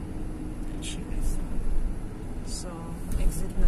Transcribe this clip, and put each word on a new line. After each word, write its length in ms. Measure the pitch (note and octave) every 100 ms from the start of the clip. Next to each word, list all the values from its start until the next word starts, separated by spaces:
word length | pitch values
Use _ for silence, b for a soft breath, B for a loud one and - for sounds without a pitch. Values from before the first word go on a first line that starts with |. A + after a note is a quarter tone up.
| - - - - - - - - - - - - - - - - - - - - - - - - -
So, 240 | - F3+ F3 - E3 - -
exit 320 | - - E3+
na 80 | -